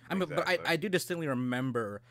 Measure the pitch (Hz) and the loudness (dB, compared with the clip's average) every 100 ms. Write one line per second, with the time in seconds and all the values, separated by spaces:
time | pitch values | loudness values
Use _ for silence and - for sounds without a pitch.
0 | - 190 175 - - 180 - 165 202 180 | -4 -2 0 0 2 2 2 0 2 0
1 | - 170 156 127 127 127 131 120 107 101 | 0 -2 -2 0 0 0 0 0 -2 -6
2 | - | -12